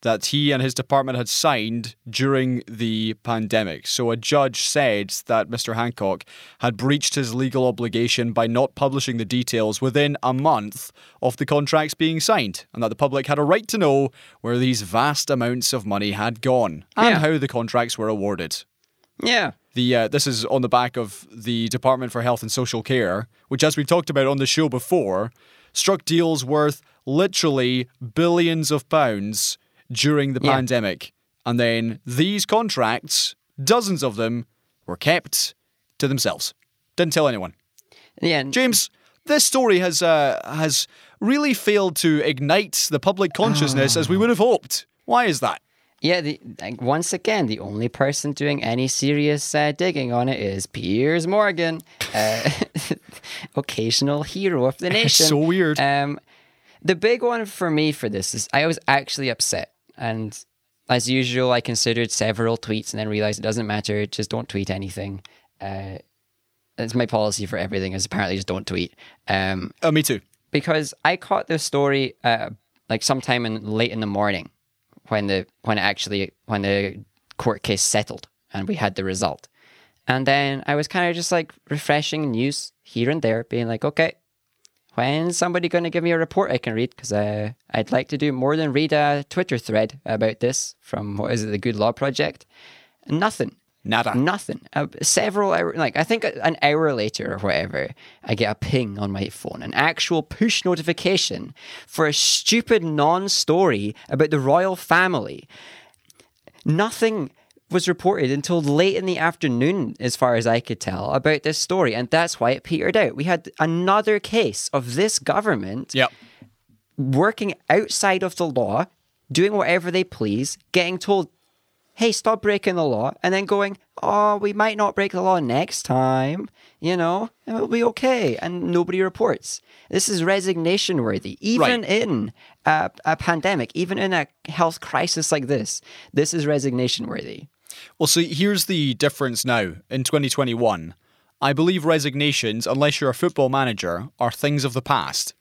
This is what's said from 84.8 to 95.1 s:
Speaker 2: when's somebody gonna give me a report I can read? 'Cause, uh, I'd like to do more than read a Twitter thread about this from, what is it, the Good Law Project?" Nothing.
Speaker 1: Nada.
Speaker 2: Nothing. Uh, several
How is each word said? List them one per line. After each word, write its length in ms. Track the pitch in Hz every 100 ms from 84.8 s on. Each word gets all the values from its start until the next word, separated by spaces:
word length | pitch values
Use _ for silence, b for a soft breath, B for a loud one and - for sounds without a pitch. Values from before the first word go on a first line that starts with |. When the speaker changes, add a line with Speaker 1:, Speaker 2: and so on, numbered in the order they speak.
| _ -
Speaker 2:
when's 400 | 123 147 165 170
somebody 300 | 175 175 170
gonna 200 | 175 170
give 140 | 170
me 80 | 170
a 60 | 165
report 340 | 160 - 202
I 60 | 123
can 140 | -
read? 220 | 110 123 -
'Cause, 160 | 120
uh, 400 | 104 104 107 107 123 _
I'd 200 | 110 107
like 180 | 127 135
to 80 | 143
do 140 | 147
more 240 | 131 131 156
than 160 | 156
read 200 | 135 156
a 320 | 151 147 143 139
Twitter 280 | - 180 165
thread 420 | - 107 110 - -
about 360 | 110 110 110
this 340 | 120 135 - -
from, 360 | - - 104 101
what 140 | 113
is 120 | 117
it, 40 | 107
the 100 | 104
Good 180 | 120 107
Law 140 | 107
Project?" 520 | 117 135 123 151 - _ B B B B B -
Nothing. 480 | 151 208 - 123 - _ _ -
Speaker 1:
Nada. 300 | 110 117 107
Speaker 2:
Nothing. 440 | 143 196 - - -
Uh, 140 | - 147 -
several 500 | -